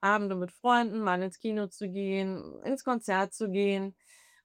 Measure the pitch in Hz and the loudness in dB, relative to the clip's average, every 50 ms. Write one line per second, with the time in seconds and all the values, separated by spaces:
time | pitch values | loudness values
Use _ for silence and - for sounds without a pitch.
0 | - 196 208 214 208 196 190 185 180 175 - - - 247 240 240 240 220 196 226 | 2 2 2 2 2 0 -2 -2 -4 -6 -6 -2 2 4 4 4 4 2 -2 -2
1 | 214 190 180 180 185 190 - - - 226 214 214 208 190 - - 214 190 180 196 | 0 0 2 0 0 -4 -6 -6 -4 -4 -2 -2 -4 -4 -6 -8 -8 -6 -4 -4
2 | 196 190 190 196 190 190 190 175 - 76 69 - - - 269 269 - 262 247 233 | -2 -2 0 0 0 -2 -4 -6 -8 -12 -14 -8 -4 -4 -4 -2 0 0 -2 0
3 | - - 190 190 196 190 - - 220 202 185 196 202 202 196 196 196 196 190 _ | 0 0 2 2 2 0 -2 -4 -4 0 2 2 2 4 2 2 -2 -4 -8 _
4 | _ _ - - - _ _ _ | _ _ -20 -20 -20 _ _ _